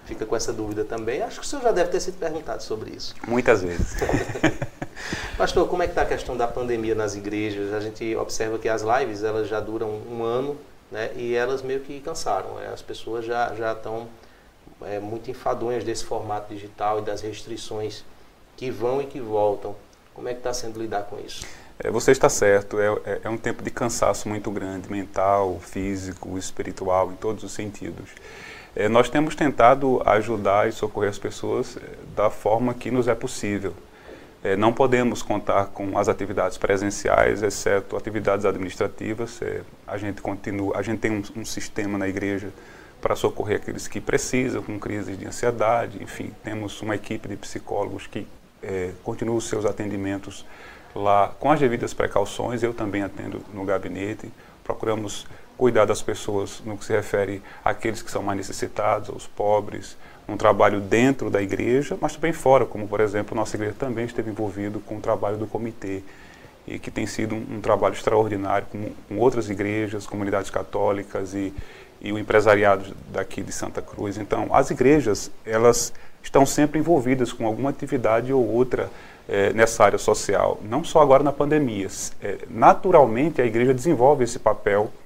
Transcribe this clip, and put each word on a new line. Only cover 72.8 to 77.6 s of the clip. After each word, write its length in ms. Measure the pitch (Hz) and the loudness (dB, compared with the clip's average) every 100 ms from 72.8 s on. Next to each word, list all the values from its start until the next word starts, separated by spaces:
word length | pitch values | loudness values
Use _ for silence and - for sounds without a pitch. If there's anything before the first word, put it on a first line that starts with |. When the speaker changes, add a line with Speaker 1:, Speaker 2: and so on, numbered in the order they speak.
| 95 - - | 0 -12 -8
Speaker 2:
daqui 300 | 104 95 - | -6 -6 -6
de 100 | 95 | -6
Santa 300 | - 98 98 | -6 -6 -6
Cruz. 340 | - - 104 104 | -8 -6 -6 -4
Então, 320 | 104 113 - | -2 -2 4
as 200 | 131 139 | 4 4
igrejas, 600 | 175 127 151 113 98 - - | 4 6 6 4 -2 -4 -10
elas 480 | - 110 117 117 - - - - | 0 6 8 6 0 -6 -12 -12
estão 240 | - 131 139 | 4 6 6
sempre 320 | - 147 156 | 6 2 2
envolvidas 560 | 156 165 120 123 117 | 4 4 4 2 0
com 120 | - 113 | 0 -2
alguma 220 | 110 | 0